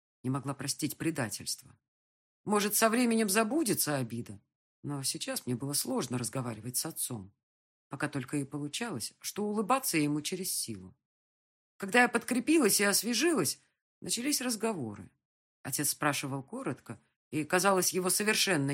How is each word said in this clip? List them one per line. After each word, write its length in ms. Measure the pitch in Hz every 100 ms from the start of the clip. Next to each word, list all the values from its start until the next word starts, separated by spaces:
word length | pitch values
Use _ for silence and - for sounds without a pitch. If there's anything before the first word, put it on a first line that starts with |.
| _ _
не 60 | 127
могла 240 | 135 131
простить 440 | 135 143 - 147 -
предательство. 800 | 156 151 113 - - - - - _ _ _ _ _ _ -
Может, 300 | 208 202 -
со 140 | 226
временем 380 | 226 247 226 214
забудется 720 | 196 226 285 269 160 - 143
обида, 420 | 123 117 117 101 _ _ _ _
но 220 | 135 143
сейчас 420 | 135 160 - 262 -
мне 100 | 123
было 180 | 139
сложно 440 | 143 240 254 135 127
разговаривать 600 | 120 139 120 110 123 123
с 80 | 160
отцом. 480 | 156 - 120 95 _ _ _ _ _ _
Пока 180 | - 147
только 300 | 143 127 151
и 80 | 135
получалось, 680 | 147 143 - 233 143 - -
что 240 | - -
улыбаться 540 | 208 208 196 262 - 165
ему 240 | 147 151
через 320 | 147 185 185
силу. 420 | - - 104 92 - _ _ _ _ _ _ _ _
Когда 280 | 196 233
я 40 | 247
подкрепилась 720 | 240 - 247 254 320 233 -
и 60 | 202
освежилась, 760 | 196 208 226 320 294 139 - _ _ _ _
начались 400 | - - 247 294
разговоры. 720 | 247 226 226 196 117 101 95 _ _ _ _ _ -
Отец 240 | 135 147
спрашивал 540 | - 147 139 143 135
коротко, 580 | 135 240 262 - - 123 _ _ _
и, 120 | 151
казалось, 480 | 147 185 185 190 175
его 200 | 185 180
совершенно 580 | - 208 214 - 165 139